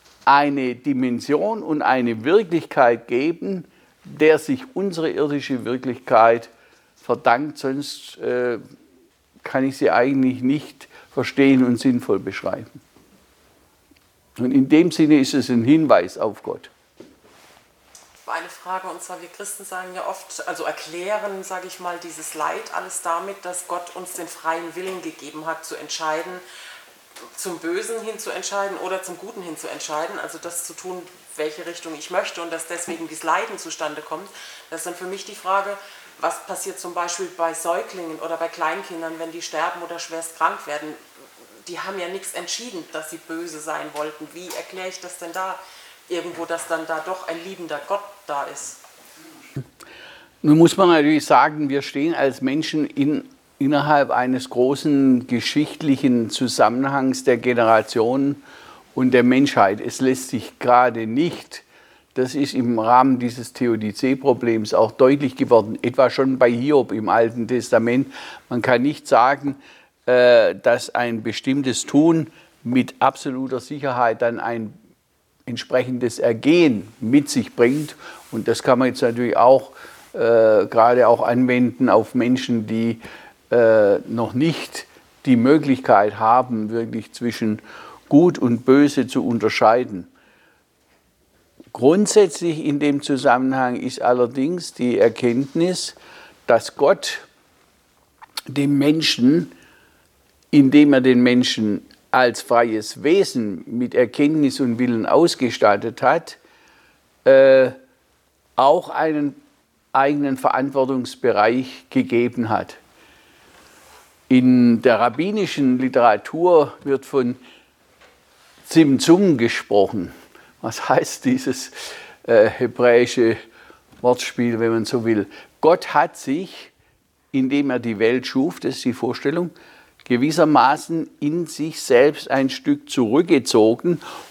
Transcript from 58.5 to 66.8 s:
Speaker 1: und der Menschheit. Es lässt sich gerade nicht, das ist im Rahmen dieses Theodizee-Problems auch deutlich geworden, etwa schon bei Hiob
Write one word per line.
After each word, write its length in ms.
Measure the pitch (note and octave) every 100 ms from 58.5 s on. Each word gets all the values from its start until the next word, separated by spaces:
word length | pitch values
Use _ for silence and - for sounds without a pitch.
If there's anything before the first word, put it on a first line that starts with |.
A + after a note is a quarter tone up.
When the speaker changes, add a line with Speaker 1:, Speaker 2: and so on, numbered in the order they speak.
| - - - _ -
Speaker 1:
und 160 | B2+
der 120 | B2
Menschheit. 580 | B2 C3 C#3 - G2 G#2+
Es 200 | A#2+ -
lässt 280 | C3 C3 -
sich 300 | B2+ - -
gerade 480 | B2 B2 B2+ A#2 A2
nicht, 560 | A#2+ E3 - - - _ _ _ _ _
das 220 | - B2+ D3
ist 180 | C#3+
im 260 | C3+ A#2+ A2+
Rahmen 400 | A2 B2+ C3+ B2
dieses 340 | A#2+ A#2+ A2+
Theodizee-Problems 1200 | - B2 A2+ G#2+ G2 C3 C3 C3+ A#2+ A#2+ A2+ G#2
auch 180 | F2+ A2
deutlich 440 | - C3 C#3+ C3+ -
geworden, 420 | B2+ A#2 G#2 A#2
etwa 280 | A#2+ B2 B2+
schon 280 | - C3+ B2+
bei 120 | B2
Hiob 420 | A#2 C#3 D3